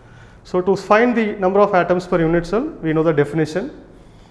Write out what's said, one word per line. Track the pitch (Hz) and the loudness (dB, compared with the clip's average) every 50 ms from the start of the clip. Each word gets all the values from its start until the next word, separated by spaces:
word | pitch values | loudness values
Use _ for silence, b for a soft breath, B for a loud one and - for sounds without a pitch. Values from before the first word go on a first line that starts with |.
| B B B B B B B B B | B B B B B B B B B
So | - - 180 | -4 -4 -2
to | 180 202 190 | 0 0 -2
find | 190 - - 208 214 240 247 233 | -2 0 2 2 2 4 2 2
the | 233 220 208 208 | 0 -2 -2 -2
number | - 190 185 196 202 | -2 -2 0 2 2
of | 208 196 202 | 2 4 4
atoms | 180 170 175 180 180 180 | 2 2 2 0 -2 0
per | - 190 175 | -2 0 0
unit | 165 160 170 170 165 | 2 2 2 0 0
cell, | 170 233 226 285 311 - - - | -2 -4 -4 -4 -4 -8 -6 -4
we | 160 156 | -2 0
know | 160 156 | 2 2
the | 170 160 | 2 2
definition, | 143 147 147 - 160 156 151 - 180 226 294 - - - - b b b b b b b b | 2 0 0 0 -2 -2 -2 -2 -6 -6 -8 -12 -16 -20 -20 b b b b b b b b